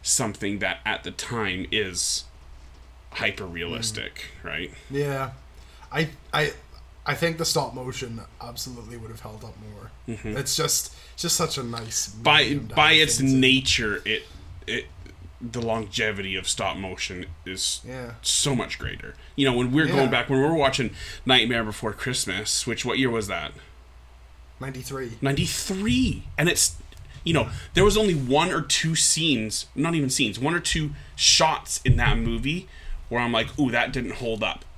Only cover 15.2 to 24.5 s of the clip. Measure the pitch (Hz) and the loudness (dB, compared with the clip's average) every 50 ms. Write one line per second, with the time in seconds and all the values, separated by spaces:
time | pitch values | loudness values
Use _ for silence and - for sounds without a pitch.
15.2 | - - - - 123 120 113 123 117 113 113 113 110 98 92 - 113 107 104 98 | -20 -20 -16 -12 -12 -8 -6 -4 -2 -2 -2 -2 -4 -4 -2 0 0 0 0 -4
16.2 | 98 95 95 95 90 - - - 107 95 85 85 95 92 90 - - - 92 90 | -4 -4 -4 -4 -2 -4 -2 -2 -2 -2 -2 -4 -6 -8 -6 -8 -8 -8 -6 -8
17.2 | 92 87 85 - - 90 92 92 - - - - - 120 127 131 123 117 113 113 | -10 -10 -12 -12 -10 -10 -6 -4 -2 -2 -2 -4 -8 -12 -12 -10 -10 -12 -14 -6
18.2 | - - - - - 147 139 117 104 - - - - - - - - - - - | -2 0 0 2 2 2 2 0 -2 -4 -6 -8 -8 -8 -8 -8 -12 -14 -14 -16
19.2 | - - - - 139 135 123 120 123 123 127 151 160 139 135 139 135 123 127 120 | -18 -12 0 2 4 4 4 4 2 4 4 4 4 4 4 4 4 4 4 0
20.2 | 120 - 139 131 135 151 165 160 143 131 131 - 127 104 - - - - - - | 2 2 2 4 4 4 4 4 4 2 2 2 -2 -2 -4 -8 -12 -12 -12 -6
21.2 | - - 127 127 110 117 123 117 113 107 104 - - 110 104 - - 131 123 - | 2 6 6 6 6 4 2 0 0 -2 -6 -4 -4 -4 -4 -4 -4 -4 -2 -2
22.2 | - - 90 95 107 - - - - - 117 - - 120 117 120 131 127 117 113 | -2 -2 -2 -4 -2 -2 -2 -2 0 -2 -4 -2 -2 0 2 4 4 4 2 0
23.2 | 104 98 95 85 78 73 - - - - - - - - - - - - - - | 0 -2 -4 -4 -4 -6 -10 -14 -20 -20 -20 -20 -20 -20 -20 -20 -20 -20 -20 -20
24.2 | - - - - - - | -20 -20 -20 -20 -20 -20